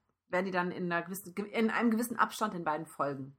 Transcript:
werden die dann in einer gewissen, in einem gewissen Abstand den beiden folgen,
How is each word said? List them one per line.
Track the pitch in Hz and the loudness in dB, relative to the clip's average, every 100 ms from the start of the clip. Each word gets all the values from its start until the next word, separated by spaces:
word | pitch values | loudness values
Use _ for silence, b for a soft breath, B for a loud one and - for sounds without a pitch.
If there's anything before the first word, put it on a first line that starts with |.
| _ _ _ | _ _ _
werden | 180 190 | 0 2
die | |
dann | 185 180 | 2 0
in | - 175 | 0 0
einer | 170 170 | 0 -2
gewissen, | 185 - - | -8 -8 -6
in | 202 - 226 | -4 2 2
einem | - 233 | 4 4
gewissen | 220 233 226 | 4 2 0
Abstand | 220 - 214 | 0 2 -2
den | 180 165 | 0 -2
beiden | 156 160 | -2 -2
folgen, | - 143 135 135 | -2 -2 -2 -8